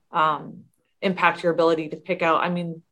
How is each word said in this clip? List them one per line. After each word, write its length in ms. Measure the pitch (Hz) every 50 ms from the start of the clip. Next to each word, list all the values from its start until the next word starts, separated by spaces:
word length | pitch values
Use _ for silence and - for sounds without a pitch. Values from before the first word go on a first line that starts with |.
| _ _
um, 540 | - 170 156 156 151 139 139 - - - - _ _ _ _ _ _ _
impact 420 | - 196 180 - 180 170 - - -
your 100 | 170 160
ability 360 | 165 165 165 165 160 170 165
to 80 | -
pick 240 | 160 - - 180 180
out. 200 | 180 165 160 - -
I 60 | 180
mean, 320 | 180 175 175 170 165 165 - _